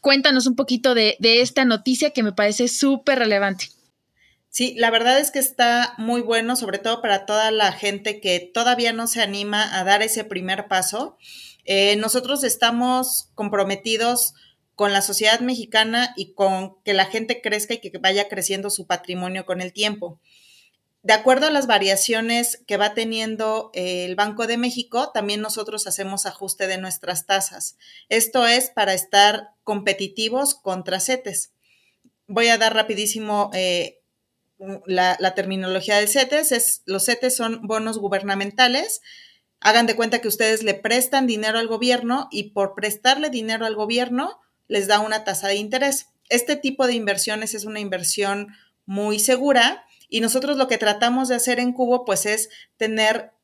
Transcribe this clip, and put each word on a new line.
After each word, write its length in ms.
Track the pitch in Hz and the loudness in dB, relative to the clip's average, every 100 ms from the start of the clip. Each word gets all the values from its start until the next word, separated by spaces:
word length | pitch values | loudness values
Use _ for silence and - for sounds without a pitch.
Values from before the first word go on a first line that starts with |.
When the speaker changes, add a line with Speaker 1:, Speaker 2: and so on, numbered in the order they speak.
Speaker 1:
cuéntanos 460 | 277 277 285 262 247 | 4 4 4 4 2
un 100 | 240 | 0
poquito 380 | 277 247 254 | 0 2 2
de, 220 | 240 214 - | 4 4 4
de 240 | 226 233 | 4 4
esta 240 | 247 - 262 | 4 2 2
noticia 440 | 220 233 254 302 | 2 0 0 0
que 120 | 294 | 0
me 100 | 214 | -2
parece 360 | 185 208 214 247 | 2 0 2 -2
súper 500 | - 277 269 277 262 | 2 2 2 0 2
relevante. 500 | 226 202 196 185 - _ _ _ _ _ _ _ _ | 2 2 0 -4 -10 _ _ _ _ _ _ _ _
Speaker 2:
Sí, 240 | - 254 220 | -4 -2 2
la 160 | 233 | 2
verdad 260 | 226 240 262 | 4 4 4
es 140 | 294 | 2
que 80 | 277 | -2
está 540 | 262 - 240 240 240 - | -4 2 2 2 0 -4
muy 220 | 220 240 | -2 -2
bueno, 340 | 233 226 226 | 0 0 0
sobre 240 | 247 208 196 | -4 -4 -4
todo 240 | 226 233 | -4 -2
para 240 | 226 196 196 | 0 0 2
toda 240 | 214 220 | 2 2
la 220 | 220 208 | 2 0
gente 480 | 180 208 202 208 208 | 2 -4 -2 -6 -4
que 180 | 196 180 | -2 -2
todavía 540 | 175 - 240 247 233 | -2 0 2 2 0
no 160 | 226 226 | 0 -4
se 120 | 233 | -2
anima 560 | 208 202 202 208 214 190 | -2 -2 -4 -2 -2 -2
a 60 | |
dar 180 | 185 202 | 2 4
ese 220 | 220 220 | 4 -2
primer 460 | 214 190 185 190 196 | -4 -6 -4 -6 0
paso. 480 | 190 185 214 302 _ - - - - | 0 0 -4 -8 _ -20 -20 -20 -18
Eh, 320 | - 196 196 208 | 0 4 4 4
nosotros 480 | 220 240 247 277 | 2 -2 0 -2
estamos 840 | 247 - 233 233 247 254 254 - - | 0 2 2 2 2 0 0 -4 -6
comprometidos 1000 | - 208 202 196 196 226 220 233 240 - _ _ _ _ - | -8 -2 0 0 -2 -2 0 0 0 -2 _ _ _ _ 0
con 160 | 202 | 2
la 100 | 196 | 2
sociedad 380 | 196 196 214 233 | 0 0 2 4
mexicana 720 | 247 247 220 220 220 233 247 240 | 2 -4 0 2 2 2 -2 -4
y 180 | 190 | -14
con 420 | - 196 190 190 _ | 0 0 2 -4 _
que 100 | - | -2
la 120 | 196 190 | 0 2
gente 340 | 226 226 240 | -2 -4 -4
crezca 320 | 220 208 208 | -2 -4 -4
y 60 | 233 | -8
que 180 | 196 185 | -8 -4
vaya 300 | 214 226 202 | 0 0 -2
creciendo 420 | 196 180 196 202 | -4 -4 -4 -4
su 160 | 196 180 | -8 -4
patrimonio 580 | 180 180 180 180 185 | -6 -4 -8 -6 -8
con 160 | 185 180 | -6 -6
el 120 | 180 | -6
tiempo. 480 | - 208 208 175 160 _ _ _ _ _ _ _ _ | -4 -4 -2 -12 -14 _ _ _ _ _ _ _ _
De 120 | - | 2
acuerdo 340 | 214 254 262 311 | 4 6 4 4
a 20 | |
las 160 | 285 254 | 2 2
variaciones 960 | 208 196 190 - 226 226 233 240 - - | 2 4 0 2 0 0 0 -2 -6 -4
que 80 | 202 | 0
va 180 | 208 | 0
teniendo, 800 | 208 226 226 220 220 220 220 214 | 0 -4 -4 -4 -4 -2 -2 -4
eh, 300 | 185 180 180 | -6 -4 -4
el 100 | 180 | -4
Banco 320 | 185 208 214 226 | -2 -2 -2 -4
de 100 | 233 | -2
México, 540 | 247 247 226 240 294 | -2 -4 -4 -4 -2
también 280 | 226 208 208 | -4 -4 -4
nosotros 480 | 214 220 214 214 202 | -4 -6 -6 -8 -6
hacemos 380 | 190 196 190 190 | -6 -6 -6 -8
ajuste 420 | - 196 - 190 | -8 -10 -6 -4
de 100 | 185 | -4
nuestras 480 | 185 180 - 175 - | -6 -8 -6 -8 -2
tasas. 500 | 196 185 185 - - - - _ | -2 -2 -8 -12 -12 -20 -20 _
Esto 380 | 226 220 254 233 | 0 2 2 4
es 240 | 240 254 | 4 0
para 240 | - 202 | 0 0
estar 540 | 185 - 202 208 208 - _ | 0 2 6 6 4 -8 _
competitivos 920 | - 208 202 196 190 196 220 247 277 | -6 -2 -2 -2 -4 -4 -4 0 -2
contra 460 | - 190 185 180 185 | -2 -4 -6 -4 -4
cetes. 500 | 190 254 226 185 - _ _ _ _ _ _ _ _ | -2 -4 -4 -6 -8 _ _ _ _ _ _ _ _
Voy 180 | 208 233 | 0 4
a 100 | 226 | 4
dar 160 | 220 | 4
rapidísimo, 800 | 220 220 208 208 220 214 208 202 | 2 0 -2 -2 -4 -2 0 0
eh, 460 | 190 185 175 - _ _ _ _ _ _ _ 196 196 - | 0 -2 -2 -4 _ _ _ _ _ _ _ -14 -14 -2
la, 300 | 185 180 185 | 2 2 2
la 160 | 185 | 0
terminología 640 | 185 190 190 185 185 185 208 | -2 -4 -4 -2 -4 2 2
de 80 | 208 | 2
cetes. 460 | 277 254 294 302 | 2 2 2 2
Es, 300 | 240 - - - | 0 0 -4 -4
los 180 | 233 | -2
cetes 320 | 269 240 254 247 | -2 0 -2 -2
son 300 | 226 226 214 | -4 -6 -4
bonos 320 | 220 220 220 | -4 -4 -6
gubernamentales. 1040 | 202 196 202 196 202 202 254 254 415 - - - - _ _ _ | -4 -4 -2 -4 -4 2 2 2 -2 -8 -10 -20 -20 _ _ _
Hagan 260 | 208 226 233 | 4 4 4
de 100 | 226 | 0
cuenta 240 | 226 233 | 0 0
que 80 | 233 | -2
ustedes 340 | 202 220 220 | 0 0 2
le 100 | 220 | 0
prestan 540 | 196 220 240 247 269 262 | -2 0 0 2 0 2
dinero 320 | 214 220 226 | 0 -2 -2
al 80 | 226 | -2
gobierno 600 | 202 247 247 233 254 - | -2 0 0 0 -2 -4
y 220 | 196 208 | -8 -6
por 220 | 208 196 | -2 -2
prestarle 540 | 196 208 208 254 269 302 | -2 -6 0 0 2 0
dinero 380 | 254 220 226 226 | -4 -4 -4 -4
al 80 | |
gobierno 680 | 214 214 233 247 247 330 - _ _ _ | -4 -2 -2 0 -2 -4 -8 _ _ _
les 180 | 202 196 | -2 2
da 140 | 208 | 2
una 240 | 214 214 | 2 -2
tasa 240 | 214 190 196 | -4 -4 -2
de 80 | 202 | -2
interés. 500 | 208 254 277 277 - _ _ | -2 0 0 -2 -8 _ _
Este 260 | 240 240 294 | -2 0 -2
tipo 300 | 269 269 254 | -4 0 0
de 80 | |
inversiones 580 | 240 208 196 - 214 220 | 0 -2 -2 -2 -4 -6
es 120 | 220 | -8
una 160 | 208 214 | -8 -8
inversión 760 | 202 185 175 - 196 202 202 - _ _ - | -6 -4 -4 -2 -2 -4 -8 -16 _ _ -8
muy 320 | 196 208 208 | -4 -2 0
segura 640 | 233 254 285 262 240 381 - _ _ | 2 2 4 4 4 0 -14 _ _
y 120 | 226 | -2
nosotros 360 | 226 254 277 277 | 0 0 0 0
lo 120 | 269 | 0
que 100 | 226 | 2
tratamos 500 | 214 208 233 247 254 | 0 2 0 0 0
de 60 | |
hacer 240 | 240 247 240 | 0 0 0
en 140 | 247 | -2
Cubo, 320 | 247 247 247 | 0 2 0
pues, 200 | 247 190 | 0 -2
es 240 | 208 214 - - - _ | 0 -2 -4 -10 -20 _
tener 560 | 220 220 214 220 - _ | -4 0 2 0 -6 _